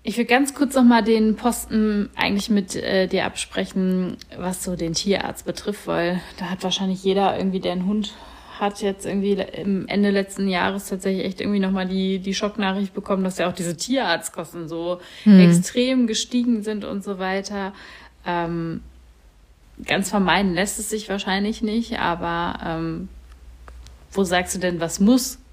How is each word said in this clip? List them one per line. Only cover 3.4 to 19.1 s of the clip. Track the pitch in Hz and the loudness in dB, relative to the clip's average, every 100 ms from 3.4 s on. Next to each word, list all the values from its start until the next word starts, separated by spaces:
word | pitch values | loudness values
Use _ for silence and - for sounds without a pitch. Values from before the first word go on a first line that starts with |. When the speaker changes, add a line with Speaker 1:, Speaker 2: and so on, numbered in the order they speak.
| - - 190 190 190 185 180 - - - | -8 -6 -4 -2 0 0 -2 -8 -14 -8
Speaker 1:
was | 180 185 | -6 -6
so | 190 175 | -6 -4
den | 165 | -4
Tierarzt | 165 202 190 - - - | -2 0 0 -2 -8 -10
betrifft, | 170 - 202 - | -8 -8 -8 -4
weil | 165 170 180 - - | -2 0 -2 -6 -10
da | 180 | -8
hat | 185 | -4
wahrscheinlich | 190 175 190 185 | -4 -2 -2 -2
jeder | 190 190 196 - | 0 2 2 2
irgendwie, | 190 185 | -2 -2
der | 180 | -2
einen | 180 185 | -2 0
Hund | 214 202 - - - - - | -2 -4 -10 -20 -20 -20 -4
hat, | 202 208 | -4 -2
jetzt | 202 190 - | -4 -4 -4
irgendwie | 196 196 190 | -2 0 0
le-, | - 160 | -2 -4
im | 196 190 - | -2 -2 0
Ende | 196 202 | 2 4
letzten | 196 196 - 196 | 2 -2 -4 -2
Jahres | 180 190 196 - | 0 0 -2 -6
tatsächlich | 196 196 190 190 | -4 -2 -2 -4
echt | 185 | -4
irgendwie | 202 202 | -2 0
noch | 190 | 0
mal | 190 185 | 0 -2
die, | 190 190 190 | 0 0 -2
die | 190 | -2
Schocknachricht | 190 208 214 196 190 196 | -2 -4 -2 -2 -2 -4
bekommen, | - - 190 | -6 -2 0
dass | 185 185 | 0 0
ja | 180 | -2
auch | |
diese | 185 170 160 | -2 -6 -6
Tierarztkosten | - 262 202 165 - - 160 175 160 | -2 0 2 -2 -4 -10 -12 -12 -8
so | 165 175 175 - - | -6 -4 -6 -8 2
Speaker 2:
Hm. | 214 190 | 10 12
Speaker 1:
extrem | 175 170 180 247 254 262 233 | 12 8 4 0 2 2 2
gestiegen | 220 - 247 247 226 | 0 -2 0 2 0
sind | 208 214 202 | 0 -6 -6
und | 196 | -6
so | 196 185 | -6 -6
weiter. | 185 190 196 208 196 196 - - - _ - | -2 -4 -4 -6 -6 -10 -20 -20 -20 _ -4
Ähm, | 175 170 170 165 - - - - | -2 -2 -4 -4 -8 -12 -20 -20